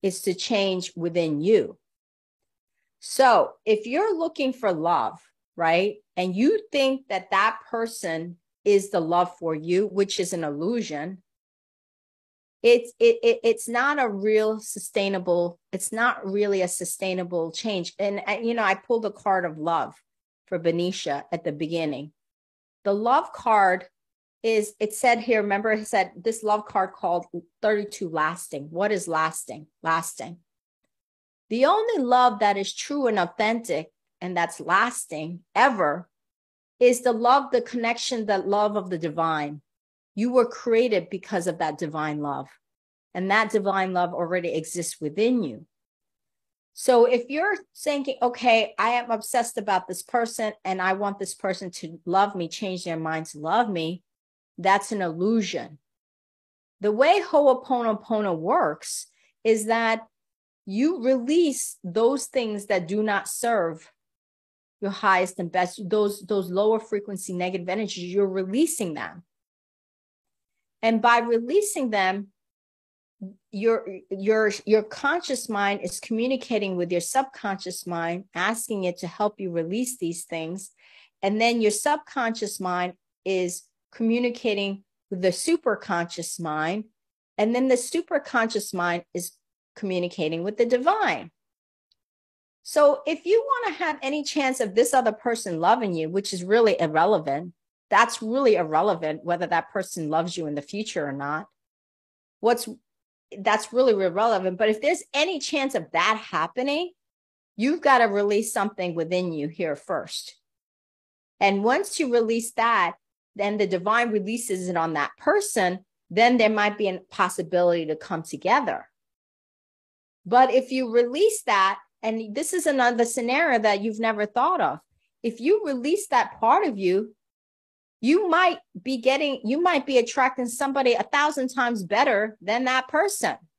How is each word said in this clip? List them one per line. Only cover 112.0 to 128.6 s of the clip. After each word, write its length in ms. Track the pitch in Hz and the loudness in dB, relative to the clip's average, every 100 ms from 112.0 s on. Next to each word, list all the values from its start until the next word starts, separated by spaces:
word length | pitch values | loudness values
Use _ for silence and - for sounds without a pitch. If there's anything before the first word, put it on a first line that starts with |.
| 294 | 0
release 400 | 240 226 233 233 | 2 2 -2 -4
that, 420 | - 226 226 170 - _ _ _ - | -2 0 2 0 -2 _ _ _ -4
then 220 | 208 208 | -4 0
the 100 | 196 | 0
divine 440 | 180 180 226 240 | 0 0 0 0
releases 580 | 214 190 233 - 185 180 | -2 -2 -6 -4 -6 -2
it 80 | 175 | -2
on 160 | 165 | -2
that 180 | 156 143 - | -2 -4 -2
person, 640 | - 403 403 - 185 185 _ _ _ | 0 0 0 0 0 -2 _ _ _
then 280 | 170 233 247 | 4 6 6
there 120 | 214 | 4
might 280 | 214 208 208 | 4 0 0
be 100 | 202 | -4
a 140 | 185 _ | -4 _
possibility 720 | - 180 - 170 180 175 170 156 | -2 -2 -2 -2 2 4 2 -2
to 80 | 156 | -6
come 280 | - 165 | -6 -8
together. 640 | 160 147 - 254 240 117 - _ _ _ _ _ _ _ _ _ _ _ _ _ 180 | -8 -6 2 2 2 -6 -10 _ _ _ _ _ _ _ _ _ _ _ _ _ 2
But 280 | 240 262 | 4 6
if 180 | 254 254 | 4 0
you 200 | 262 254 | -4 0
release 520 | 233 240 277 427 427 | 2 2 4 2 2
that, 360 | - 208 190 208 _ _ | 0 4 4 0 _ _
and 320 | 220 226 220 | -4 -4 -6
this 200 | 208 311 | -6 -4
is 120 | 359 311 | -2 0
another 380 | 269 240 233 | 2 2 2
scenario 560 | 233 262 233 269 339 240 | 0 0 -2 0 2 2
that 220 | 214 202 | 2 0
you've 180 | 220 214 | -2 -2
never 260 | 226 214 208 | -2 -2 -2
thought 360 | 240 285 359 | 0 0 2
of, 180 | 170 143 _ _ _ _ | 0 -2 _ _ _ _
if 200 | 233 226 | -8 -4
you 240 | 247 415 381 | 0 2 2
release 420 | 262 247 392 - | -4 -2 -2 2
that 320 | 254 262 - | 0 0 0
part 260 | 226 311 381 | 4 4 2
of 120 | 208 | 0
you, 360 | 185 190 226 _ _ _ _ _ _ _ _ _ 226 | 0 0 -2 _ _ _ _ _ _ _ _ _ 2
you 240 | 339 392 | 2 4
might 300 | 320 359 349 | 4 4 2